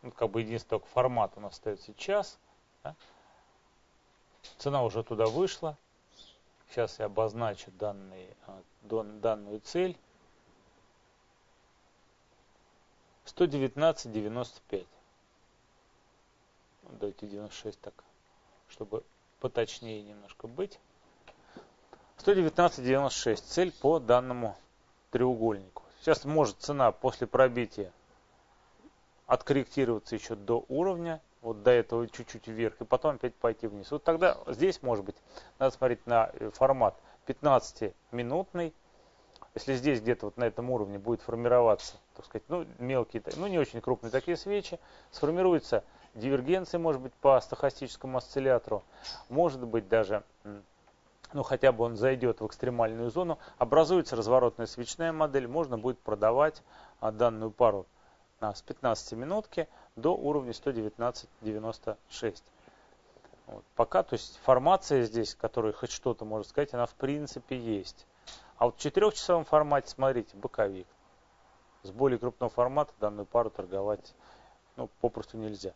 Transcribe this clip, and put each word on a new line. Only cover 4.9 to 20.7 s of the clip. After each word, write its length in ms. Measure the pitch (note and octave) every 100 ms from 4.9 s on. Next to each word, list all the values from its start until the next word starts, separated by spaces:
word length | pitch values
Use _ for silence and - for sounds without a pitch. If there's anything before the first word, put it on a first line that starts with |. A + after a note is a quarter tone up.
| G2+
туда 240 | A2 A2 A2
вышла. 500 | B2 F#3 - D#3+ D3 _ _ _ _ - _ _ _ _
Сейчас 280 | - A2+ -
я 80 | A2
обозначу 640 | G2+ A2 A2 A2+ G2+ - F#2
данный, 580 | G#2+ G2 F#2+ F#2 F#2 - -
а, 120 | F#2+ F2+ _
дан-, 400 | G#2 A2+ G#2 G#2+
данную 380 | A2+ G#2+ G#2 G#2+
цель. 360 | - E3+ F#3 F3 _ _ _ _ _ _ _ _ _ _ _ _ _ _ _ _ _ _ _ _ _ _ _ _ _ _ _ _ _ _ _ _
Сто 220 | - - F3
девятнадцать 680 | C#3+ C3+ C#3+ D#3+ D#3 A#2+
девяносто 480 | G#2+ G#2 A#2 B2 - _
пять. 180 | G2 - _ _ _ _ _ _ _ _ _ _ _ _ _ _ _ _ _ _ _
Ну, 80 | - G#2+
давайте 280 | G2+ G2 G#2
девяносто 280 | G2+ G#2 -
шесть 240 | A2 -
так, 140 | - - _ _ _ _ _ _ _
чтобы 340 | - G#2 G#2+ - _ _ _
поточнее 640 | B2+ - A2+ - A#2 G#2+
немножко 460 | G#2 G#2 G2+ - A#2
быть. 320 | B2+ G3+